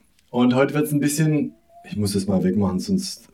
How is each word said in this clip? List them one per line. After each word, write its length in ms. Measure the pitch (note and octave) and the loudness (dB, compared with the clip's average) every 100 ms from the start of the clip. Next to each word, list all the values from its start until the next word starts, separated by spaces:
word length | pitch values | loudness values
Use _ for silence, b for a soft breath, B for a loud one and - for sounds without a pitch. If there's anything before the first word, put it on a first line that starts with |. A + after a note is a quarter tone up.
| _ _ _ | _ _ _
Und 240 | A#2+ B2 | 0 2
heute 220 | B2 C#3 D3 | 4 2 0
wird's 160 | D3 | 0
ein 80 | C#3+ | 0
bisschen 540 | D3 - D#3 D3+ B2 - _ - - | 0 0 2 2 -2 -8 _ -20 -12
ich 120 | G2+ | -4
muss 160 | G2+ | -2
das 140 | G2 G2 | -2 0
mal 160 | F#2+ | 0
wegmachen, 360 | F#2 G2+ F#2+ F#2 | 2 0 0 -2
sonst 480 | - F#2+ - - - | -2 -2 -2 -12 -18